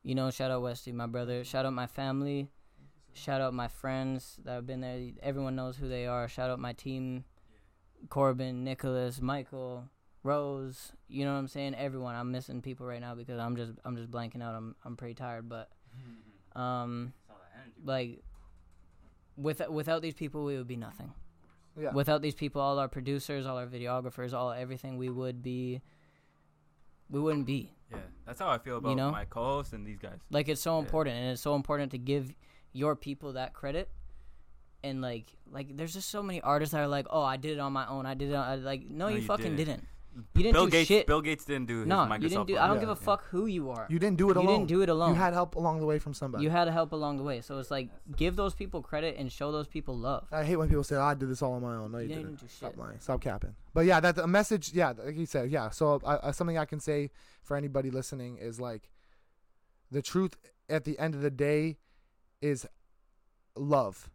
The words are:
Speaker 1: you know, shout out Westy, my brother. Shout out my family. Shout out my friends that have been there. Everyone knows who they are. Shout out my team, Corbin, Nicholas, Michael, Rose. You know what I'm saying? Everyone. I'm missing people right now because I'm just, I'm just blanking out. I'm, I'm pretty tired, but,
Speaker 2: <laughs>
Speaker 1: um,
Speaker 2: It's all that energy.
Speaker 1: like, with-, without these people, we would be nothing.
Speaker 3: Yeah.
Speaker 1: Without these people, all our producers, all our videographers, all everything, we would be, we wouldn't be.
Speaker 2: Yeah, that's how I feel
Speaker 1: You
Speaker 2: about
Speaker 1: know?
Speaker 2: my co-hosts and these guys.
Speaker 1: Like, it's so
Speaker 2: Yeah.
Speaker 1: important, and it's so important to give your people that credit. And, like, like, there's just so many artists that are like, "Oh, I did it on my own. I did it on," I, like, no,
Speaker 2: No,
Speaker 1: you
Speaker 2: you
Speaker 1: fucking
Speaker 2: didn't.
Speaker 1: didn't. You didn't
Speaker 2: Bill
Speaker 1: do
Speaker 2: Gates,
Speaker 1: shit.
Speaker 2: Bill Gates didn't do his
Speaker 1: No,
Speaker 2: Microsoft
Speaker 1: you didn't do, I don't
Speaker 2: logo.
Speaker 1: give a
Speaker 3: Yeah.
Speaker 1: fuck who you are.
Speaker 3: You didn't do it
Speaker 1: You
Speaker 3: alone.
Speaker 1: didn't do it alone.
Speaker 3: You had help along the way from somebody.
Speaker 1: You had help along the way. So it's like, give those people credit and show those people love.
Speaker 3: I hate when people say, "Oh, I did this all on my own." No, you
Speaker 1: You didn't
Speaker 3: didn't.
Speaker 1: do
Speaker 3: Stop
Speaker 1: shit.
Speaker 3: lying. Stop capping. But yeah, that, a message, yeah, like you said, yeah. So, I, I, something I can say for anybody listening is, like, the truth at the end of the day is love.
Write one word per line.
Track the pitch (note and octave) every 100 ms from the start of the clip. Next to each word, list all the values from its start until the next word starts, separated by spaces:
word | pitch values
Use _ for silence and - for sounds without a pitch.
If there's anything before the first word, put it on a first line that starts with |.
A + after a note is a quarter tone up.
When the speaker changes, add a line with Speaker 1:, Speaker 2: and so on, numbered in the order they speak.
Speaker 1:
you | -
know, | C3 C3
shout | - C3
out | B2+
Westy, | B2 A#2+ -
my | A#2+ A#2
brother. | A#2+ A#2+ B2
Shout | B2 C3+ C3
out |
my | B2 B2
family. | - C3+ C3+ C#3+ C#3+ C#3+ - _ - - _ _
Shout | - - C3+
out | C3 B2
my | A#2+
friends | - C3+ C3 C3 C3 - -
that | -
have | B2 B2
been | C3
there. | B2+ B2+ B2 -
Everyone | C#3 C#3 C3+ C3
knows | B2+ B2+
who | C3+
they | B2 B2
are. | B2 A#2+
Shout | - B2+
out | B2+
my | B2
team, | B2 C3+ C3 C3 B2+ C3 _ _ _ _ _ _ _ -
Corbin, | C#3 C#3 C3 C3 B2
Nicholas, | C3 C3 C3+ B2+ B2 B2+
Michael, | B2+ C#3+ C3 C3+ B2+ B2 B2 _ _ -
Rose. | C3+ D3 C#3+ C3+ C3+ C3 - - -
You | C3+
know | C#3
what | C#3
I'm | C3+
saying? | - C#3 B2+
Everyone. | C#3 C3 B2 A#2+
I'm | B2
missing | B2+ B2+ B2
people | C3 B2 B2
right | A#2+
now | B2 A#2+
because | A#2+ A#2+
I'm | A#2 A#2+
just, | A#2 A2 B2+
I'm | A#2+
just | A#2
blanking | A#2+ A#2 A#2+
out. | A#2 A2+
I'm, | A2 -
I'm | B2 A#2
pretty | A#2+ A#2
tired, | B2 A#2 A2+
but, | A2+ A2+ - - B2 B2+ A2+
Speaker 2:
<laughs> | - _ - B2+
Speaker 1:
um, | B2+ B2 A#2+ A#2+ A#2+ -
Speaker 2:
It's | _
all | -
that | - -
energy. | C3 -
Speaker 1:
like, | D3+ C3 A#2+ A#2+ - - - - - - - - - - _ -
with-, | C#3+ D3 E3+
without | D3+ D3+ E3
these | D#3+
people, | - D#3 D3+ C#3+
we | C3+
would | B2
be | B2
nothing. | A2 - - - - _ - _ _ D#3
Speaker 3:
Yeah. | D3+
Speaker 1:
Without | C#3 C#3+ D3+
these | D3 -
people, | C#3+ C#3+
all | C#3 C#3
our | C3+
producers, | C#3 C3 C#3 - C#3+ C3+
all | B2+
our | B2
videographers, | B2 A#2+ B2+ B2 A#2+ B2
all | B2 B2
everything, | A#2+ B2+ C3 C3+ B2+
we | B2+
would | B2 B2+ B2
be, | B2+ B2+ B2+ B2+ - _ _ _ _ _ _ _ _ _ - _ -
we | C#3
wouldn't | D#3 D3+ C3
be. | C#3 - - -
Speaker 2:
Yeah, | G#2+ F#2 - -
that's | B2
how | F#3
I | A#2+
feel | C3+ B2
Speaker 1:
You |
Speaker 2:
about | C3+ C3
Speaker 1:
know? | C#3
Speaker 2:
my | A#2 G2+
co-hosts | A#2 B2 C#3+ C3+
and | A2 G#2
these | G2+
guys. | - - -
Speaker 1:
Like, | D3 D3
it's | D3
so | E3+ E3
Speaker 2:
Yeah. | C#3+
Speaker 1:
important, | D#3+ D3+ A#2+
and | B2+
it's | B2+
so | D3 D3
important | C#3 D3 C#3
to | B2+
give | B2+ C#3+ C3 - - - -
your | C3 D3 D3
people | - C#3 D3
that | B2+ B2+
credit. | - C#3 D#3 G3 - - - - - - - - -
And, | C#3 C3+
like, | B2+ A#2 G#2 - -
like, | C#3 C#3 C#3
there's | E3
just | F#3 -
so | G#3
many | G3+ F3+
artists | - D3 D3+
that | D#3
are | C#3+
like, | C#3+ C3
"Oh, | D#3
I | C3+ C3
did | D3+
it | D3
on | C#3
my | C3+ A#2+
own. | C3+ C3
I |
did | C3+ C#3+
it | C#3+
on," | B2+
I, | C3+
like, | C3 C3+ -
no, | D3+ G3+
Speaker 2:
No, |
Speaker 1:
you | G#3+
Speaker 2:
you | G#3+
Speaker 1:
fucking | G#3 A3+ D3+
Speaker 2:
didn't. | D#3 C3
Speaker 1:
didn't. | - - - B2 -
You | -
didn't | G3+
Speaker 2:
Bill | G#3 F3+
Speaker 1:
do |
Speaker 2:
Gates, | E3 D#3+
Speaker 1:
shit. | G#3 -
Speaker 2:
Bill | D3+
Gates | D3+ D3+
didn't | - C#3+ A#2+
do | A#2
his | A2
Speaker 1:
No, | F#3+
Speaker 2:
Microsoft | B2+ A2
Speaker 1:
you | D#3+
didn't | G3 F#3+
do, | F#3+
I | E3+
don't | G#3
Speaker 2:
logo. |
Speaker 1:
give | G#3+
a | G#3
Speaker 3:
Yeah. | -
Speaker 1:
fuck | G3+ -
who | F3+ A3
you | F3+ C3+
are. | A#2 A2
Speaker 3:
You | E3
didn't | G3+ F3
do | G3
it | F#3
Speaker 1:
You |
Speaker 3:
alone. | F#3 G#3+
Speaker 1:
didn't | E3+
do | F3
it | F#3
alone. | D#3+ E3+
Speaker 3:
You | E3+
had | F#3
help | F3 F3 -
along | E3 D#3+
the | D3+
way | D3+
from | D3
somebody. | C#3 C#3 B2 D3+
Speaker 1:
You |
had | E3+ E3+
help | E3 D#3+
along | D#3+ D3 C#3+
the |
way. | C#3+ B2
So | - C#3
it's | C3
like, | C#3 B2+ - - C3+
give | E3 F3
those | G3 -
people | F#3+ E3+
credit | - D3+ D#3+ C#3+
and | C3
show | - C#3+
those | D3+ C#3+
people | D#3 - B2
love. | B2 C3+ -
Speaker 3:
I | D#3 D3+
hate | F3
when | D#3
people | D3+ C3+
say, | C#3+
"Oh, |
I | C#3+ C#3
did | C3
this | B2+
all | C3+
on | B2
my | A#2+ A2+
own." | G#2+
No, | A#2
you |
Speaker 1:
You | A#2 D#3+
didn't | D#3
Speaker 3:
didn't. | C#3+
Speaker 1:
do | A#2+
Speaker 3:
Stop | - B2
Speaker 1:
shit. | -
Speaker 3:
lying. | A2 G#2+
Stop | - B2+
capping. | B2+ G#2 - - -
But | D#3+ E3+
yeah, | E3+
that, | F3 E3+
a | E3
message, | G3 G#3 G#3 -
yeah, | E3+ D#3 A2+
like | B2+ D#3
you | E3
said, | C#3+ B2
yeah. | D3 A2
So, | - D3+ C#3+ C#3+
I, | D3 C#3
I, |
something | - F3 E3
I | D3+
can | D3+
say | - D3 C#3+ - - -
for | - C#3+
anybody | C#3+ C3+ C3+
listening | B2+ C3+ C#3 B2 A#2+
is, | A2+ A#2
like, | B2 A2 - - _ _ _ _ _ _ _ _ _
the | C3+
truth | - F3+ F#3+ - - _ -
at | D#3 D3+
the | C#3+
end | D#3+ D3
of |
the | C#3+
day | C3 C#3+ D3+ D#3+ D3+ _ _ _ _ _ _
is | D3 C3 - - _ _ _ _ _ _ _ -
love. | C#3+ C#3+ G#2+ - -